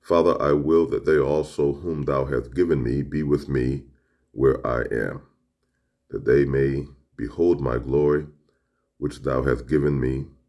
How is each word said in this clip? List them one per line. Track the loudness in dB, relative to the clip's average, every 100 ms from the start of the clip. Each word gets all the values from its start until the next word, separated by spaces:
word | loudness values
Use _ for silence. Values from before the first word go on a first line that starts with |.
Father, | 2 2 4 2
I | 2
will | 2 4 2 2
that | 0
they | 2 2
also | 2 0 -2 -2 -2
whom | -2 -6 -6
thou | -2 -2
hast | 0 -4 -4
given | -2 0 2
me | 0 -2
be | -4 -4
with | 0 -2 0
me | -2 -2 -4 -8 _ _ _ _
where | 0 2 2 -2
I | -4 -2
am, | -4 -4 -8 -16 _ _ _ _ _ _ _ _
that | -6
they | 2 2
may | 2 2 0 -2 -8 -16 _ -12
behold | -10 0 2 2
my | 0 -4
glory, | 0 0 2 0 -2 _ _ _ _ _ _ _
which | -8 -6
thou | -2 0
hast | 0 -2 0
given | 2 2 0
me | -2 -2 -8 -16